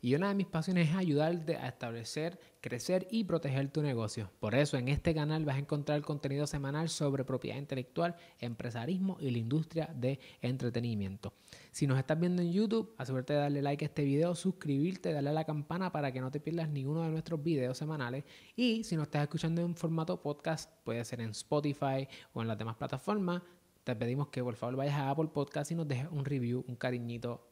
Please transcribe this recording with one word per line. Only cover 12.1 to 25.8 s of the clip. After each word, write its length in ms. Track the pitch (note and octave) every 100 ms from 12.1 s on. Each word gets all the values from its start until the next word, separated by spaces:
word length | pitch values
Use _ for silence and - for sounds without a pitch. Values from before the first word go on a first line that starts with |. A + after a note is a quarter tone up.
| D#3
viendo 240 | F3 F3+
en 100 | F3
YouTube, 400 | F3+ A3 A3+ G#3+ -
asegúrate 360 | B2 C3 B2+
de 40 | D3
darle 240 | C#3+ C#3+
like 220 | C#3+ D3
a 20 | D3+
este 160 | -
video, 300 | C#3+ C#3+ E3+
suscribirte, 800 | E3+ F#3+ - D#3 C#3 D#3+ F#3 F3
darle 180 | D3+ C#3
a 40 |
la 100 | D#3
campana 480 | D#3 D3+ C#3+ E3+ F#3
para 180 | D#3 C#3+
que 100 | B2+
no 120 | C3
te 80 | C#3
pierdas 300 | D#3 E3+ D#3+
ninguno 320 | C#3+ C3+ D#3
de 80 | E3
nuestros 300 | D#3+ - D#3+
videos 380 | D3+ D3+ B2+ B2+
semanales. 460 | D3+ D#3 B2 C3 - - - -
Y 260 | B3 A3+
si 140 | A3 D#3+
nos 80 |
estás 180 | D3 D3
escuchando 400 | D3 D#3+ E3 E3
en 140 | F3 E3
formato 440 | E3 D#3+ D#3+ F3+
podcast, 520 | - D3 - D#3 - _
puede 220 | - A#2
ser 160 | A#2+ -
en 100 | A2+
Spotify 800 | G2+ - D3 D3 C#3 C#3 C3+ C3+ - -
o 100 | -
en 60 | A2+
las 100 | A2
demás 160 | A2+
plataformas, 680 | A2+ C3 C3 - G#3 F3+ F3 F3 - _ _
te 140 | - A#2
pedimos 320 | A#2+ C3 C#3+
que 140 | -
por 120 | B2 A2+
favor 200 | A#2 C3
vayas 180 | C#3
a 140 | C#3+ C3+
Apple 200 | D3 D#3
Podcast 380 | D3+ C#3 D3+ D3
y 40 |
nos 140 | E3+